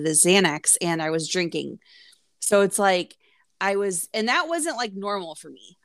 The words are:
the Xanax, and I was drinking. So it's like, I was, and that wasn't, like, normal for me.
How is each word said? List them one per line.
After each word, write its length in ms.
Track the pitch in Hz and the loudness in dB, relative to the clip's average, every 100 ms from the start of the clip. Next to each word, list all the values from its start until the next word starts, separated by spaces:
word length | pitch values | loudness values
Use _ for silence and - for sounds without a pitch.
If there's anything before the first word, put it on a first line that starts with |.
the 60 | 156 | 0
Xanax, 640 | 151 175 196 175 151 - - | 4 6 6 4 0 0 0
and 220 | 170 165 | 0 0
I 80 | 160 | -2
was 180 | 160 156 | -2 -2
drinking. 520 | 185 170 160 139 - _ - - _ _ - | -2 -2 -4 -8 -12 _ -20 -20 _ _ -8
So 200 | - 202 | 2 4
it's 160 | 196 - | 4 2
like, 380 | 196 180 170 - _ _ _ - | 2 2 -2 -12 _ _ _ -4
I 160 | 190 196 | -2 -2
was, 320 | 202 175 - | -2 -4 -6
and 140 | 220 226 | -4 0
that 200 | 294 320 | 0 -2
wasn't, 280 | 339 320 233 | -4 -4 -4
like, 160 | 240 | -6
normal 440 | 190 202 202 170 156 | -6 -6 -6 -6 -14
for 120 | 151 | -18
me. 300 | 131 98 _ | -20 _ _